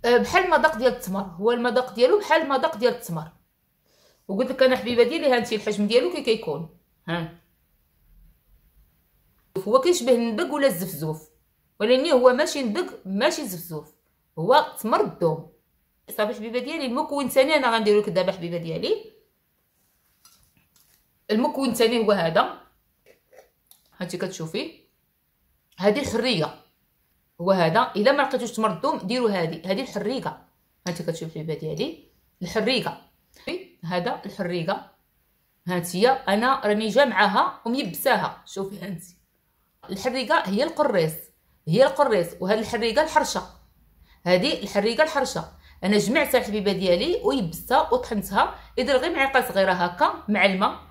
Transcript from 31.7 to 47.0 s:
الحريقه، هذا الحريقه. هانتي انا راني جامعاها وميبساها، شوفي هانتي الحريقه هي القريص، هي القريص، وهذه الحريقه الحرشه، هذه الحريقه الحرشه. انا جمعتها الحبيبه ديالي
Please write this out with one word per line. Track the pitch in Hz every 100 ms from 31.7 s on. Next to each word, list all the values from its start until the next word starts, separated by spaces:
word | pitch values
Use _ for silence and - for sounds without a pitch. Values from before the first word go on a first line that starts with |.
| 151 269 330 _ _ _ _
الحريقه، | 175 226 202 254 160 - _ _ _ _ - 349 - _ 160
هذا | 175 170 277 202
الحريقه. | - 175 180 160 202 - _ _ _ _ _ _ _ -
هانتي | 180 170 180 233
انا | 269 - 208 247 269 208
راني | 208 220
جامعاها | 208 285 190 202 208 349 - 226
وميبساها، | 254 208 - 262 214 151 - -
شوفي | - 190 196
هانتي | 185 170 - _ _ _ _ _ _ _ -
الحريقه | 190 254 254 247 311 -
هي | 202
القريص، | 311 320 294 190 160 156 - _ _ _ -
هي | 185 269
القريص، | 277 285 202 170 -
وهذه | 185 220
الحريقه | 214 240 233 220
الحرشه، | 311 311 285 185 - - _ _ _ _ _ _ 175
هذه | 180 254 320
الحريقه | 196 202 208 233
الحرشه. | 311 285 254 - - - - -
انا | 185 208
جمعتها | 170 311 285 254
الحبيبه | 214 208 196
ديالي | 180 185 180